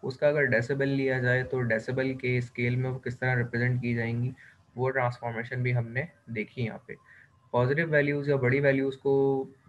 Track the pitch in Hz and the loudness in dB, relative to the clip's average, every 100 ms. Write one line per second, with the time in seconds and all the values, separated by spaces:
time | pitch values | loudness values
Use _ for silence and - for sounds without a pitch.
0 | 135 131 147 151 135 113 117 139 139 139 | -10 0 2 4 2 2 0 0 0 2
1 | 135 127 123 127 127 131 120 110 113 131 | 0 2 2 2 0 -2 0 0 -2 -2
2 | 131 127 127 123 123 - 120 123 131 127 | -2 -2 -2 0 -2 -2 -2 0 -2 -4
3 | - 123 127 123 117 117 123 123 120 117 | -8 -2 0 0 0 0 0 0 -2 -2
4 | 117 117 127 - - - _ 120 131 131 | -2 -2 -4 -6 -18 -20 _ -4 -2 0
5 | 123 120 120 113 117 127 123 123 117 123 | 0 -2 -6 -6 -6 -4 0 0 -2 -4
6 | 170 - - 113 104 - 113 - - - | -6 -10 -10 -8 -6 -6 -6 -8 -14 -20
7 | - - - _ _ 120 123 147 165 151 | -20 -20 -20 _ _ 2 2 2 2 2
8 | 143 143 143 139 123 139 143 135 135 131 | 2 0 0 2 2 4 4 4 0 -2
9 | 139 139 139 135 135 - | 0 2 2 0 -4 -12